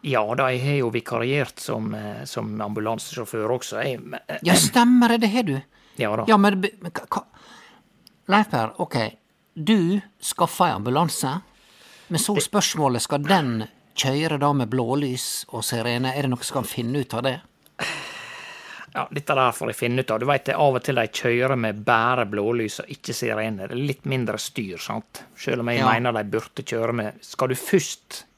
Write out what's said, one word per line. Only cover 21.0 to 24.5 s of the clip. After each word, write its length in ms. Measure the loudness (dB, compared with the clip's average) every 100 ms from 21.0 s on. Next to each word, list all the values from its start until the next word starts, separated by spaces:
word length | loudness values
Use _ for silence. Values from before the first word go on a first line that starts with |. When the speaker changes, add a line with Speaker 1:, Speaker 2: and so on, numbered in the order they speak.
| 0
Speaker 1:
kjører 500 | 0 0 2 2 2
med 220 | 0 -2
bare 400 | 2 4 4 2 0
blålys 520 | 0 0 0 -2 -6
og 80 | -10
ikke 180 | -12 -8
sirene. 520 | -6 -4 -2 -4 -6 -8
Det 80 | -4
er 60 | -4
litt 140 | -4 -2
mindre 300 | -2 -2 -4
styr, 380 | -6